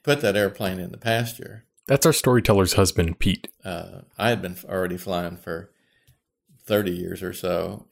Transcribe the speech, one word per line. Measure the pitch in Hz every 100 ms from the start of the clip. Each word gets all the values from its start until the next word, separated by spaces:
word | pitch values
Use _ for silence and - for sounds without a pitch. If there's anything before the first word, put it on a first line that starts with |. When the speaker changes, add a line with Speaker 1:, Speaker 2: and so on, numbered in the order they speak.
Speaker 1:
put | 147 143
that | 107 101
airplane | 98 - 98 92
in | 87
the | -
pasture | 113 113 117 - - 110 _ _ -
Speaker 2:
That's | 139 165
our |
storyteller's | - 131 123 - 98 92
husband, | - 92 - 82 -
Pete. | 101 - - - 98
Speaker 1:
uh, | 85 87 92 - -
I | 113
had | 110
been | 92
f-, | 90 -
already | 95 90 90
flying | 101 87 87 87
for | 90 82 - _ _ _ _ _ _ _ _ _ -
thirty | 107 95
years | 87 87 87
or | 92
so, | - 92 85 87 - -